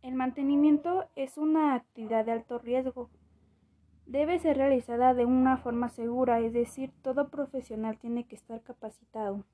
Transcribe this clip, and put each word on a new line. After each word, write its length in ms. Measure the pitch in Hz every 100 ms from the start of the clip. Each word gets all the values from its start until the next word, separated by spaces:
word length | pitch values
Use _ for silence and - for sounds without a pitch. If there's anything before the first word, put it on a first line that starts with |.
El 140 | 254 254
mantenimiento 920 | 254 262 277 285 302 294 330 370 - -
es 220 | 269 -
una 360 | 311 320 302
actividad 500 | 247 _ - 220 226
de 80 | 220
alto 260 | 233 - 240
riesgo. 500 | 233 247 262 247 240 _ _ _ _ _ _ _ _ _ -
Debe 320 | 269 302 349
ser 200 | 320 269
realizada 560 | 269 262 240 240 254
de 100 | 247
una 320 | 240 254 262 254
forma 320 | 254 233 240
segura, 520 | - 233 240 254 233
es 120 | 226
decir, 400 | 233 240 - 262 _
todo 280 | 262 262 285
profesional 680 | 285 269 269 - 220 220 220
tiene 280 | 233 240 240
que 80 |
estar 280 | 214 _ 226
capacitado. 840 | 226 240 220 - _ 220 208 202 -